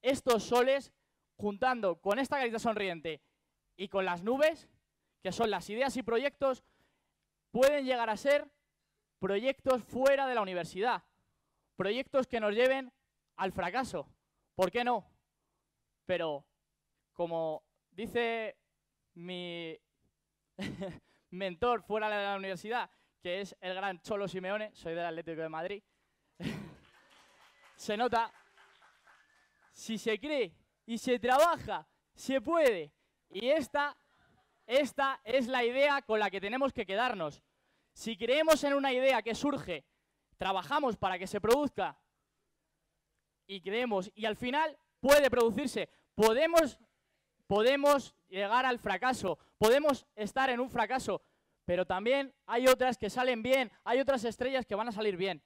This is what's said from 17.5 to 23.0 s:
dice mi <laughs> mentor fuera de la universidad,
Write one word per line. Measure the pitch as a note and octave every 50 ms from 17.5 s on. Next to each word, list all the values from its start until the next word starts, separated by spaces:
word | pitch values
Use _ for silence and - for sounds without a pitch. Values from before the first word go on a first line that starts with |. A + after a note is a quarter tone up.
| D#3 - _ _ _ _ _ _
dice | _ E3+ A3 G3+ - A#3 A#3+ A#3 A3+ A3+ A3 G#3 - _ _ _ _ _ _ _ _ _ _ _ _
mi | E3+ E3+ F3+ F#3 F3+ F3+ F3 E3+ E3+ E3+ D#3+ D#3+ - _ _ _ _ _ _ _ _ _ _ _ _ _ _ _ -
<laughs> | G3 - - - F#3+ F#3 D#3+ D3+ _ _ _ _ _ _
mentor | - F3+ G3 F#3+ F3+ E3 A#3 A#3+ A#3+ A3 -
fuera | - G#3 A3 G#3+ G#3+
de | G#3+ G#3 G3+
la | G3 G3
universidad, | G3 F#3+ F#3+ F#3 E3+ - G#3 A#3 B3 G3+ - _ _